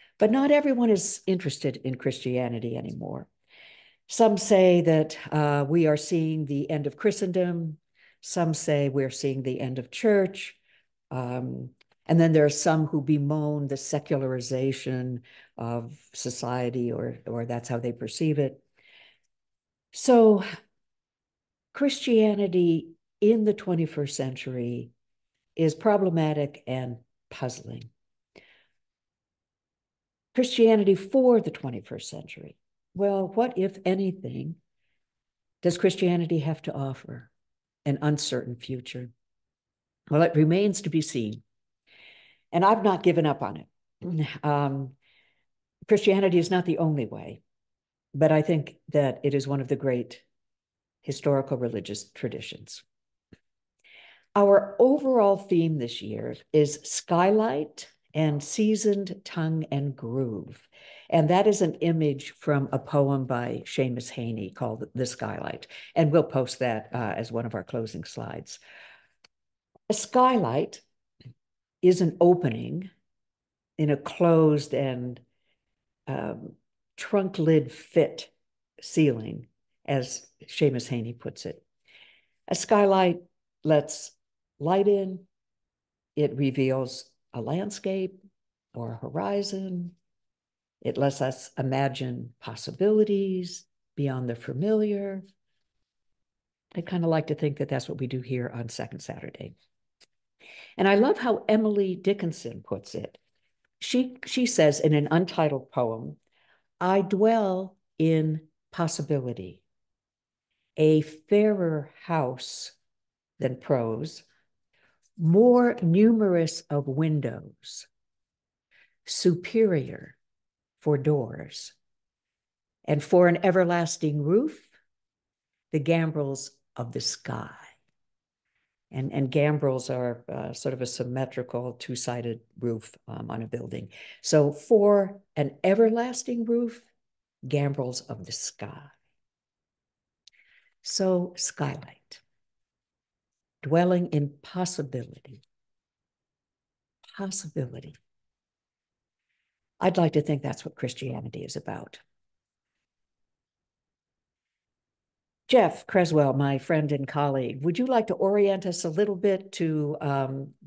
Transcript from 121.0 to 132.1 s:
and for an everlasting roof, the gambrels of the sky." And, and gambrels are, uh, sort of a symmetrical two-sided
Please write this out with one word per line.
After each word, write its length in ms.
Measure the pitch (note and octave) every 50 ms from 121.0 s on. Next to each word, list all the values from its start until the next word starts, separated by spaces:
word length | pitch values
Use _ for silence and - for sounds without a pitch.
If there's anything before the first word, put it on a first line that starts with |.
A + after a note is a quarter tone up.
| C3+ D3+ D3+ C#3 A#2 - - - - - - - - - - _ _ _ _ _ _ _ _ _ _ _ _ _ _ _ _ _ _ _ _ _ _
and 180 | - D3+ C#3+ -
for 240 | - F#3+ F3 F3+ F3
an 100 | E3+ F3 G3+
everlasting 800 | F#3+ F3 F#3+ F3+ E3+ F3 E3+ E3 D#3+ - - E3+ D3+ D3 D3+ C#3
roof, 460 | D3+ F3+ A3+ D4 D#4 - - - _ _ _ _ _ _ _ _ _ _ _ _ _ _ _ _ _ _ _ _ _
the 80 | - D#3
gambrels 760 | C3+ D#3+ E3 E3 E3 D#3+ - D3+ C#3+ C3+ C3+ C3 - - - _ _ _ -
of 180 | - A#2 A#2+ A#2+
the 60 | B2+
sky." 540 | - - - - - - A#2+ - - - - - - - _ _ _ _ _ _ _ _ _ _ _ _ _ _ _ _ _ _ _ _ _ _ _ _
And, 220 | - C3 C3 - -
and 180 | C#3+ C#3 B2+
gambrels 600 | C3+ D3+ C#3+ D3+ D3+ C#3+ D3 C3+ C3 B2+ B2+ -
are, 340 | C3 B2+ B2 B2 A#2 - - -
uh, 260 | - - - - C3
sort 180 | - - C#3 C3
of 80 | B2+
a 60 | B2+
symmetrical 880 | B2 - - B2 B2 B2 C3 C3+ B2+ - C3+ B2 - - A#2+ B2 B2+ A#2+
two-sided 640 | - - - B2+ - - B2+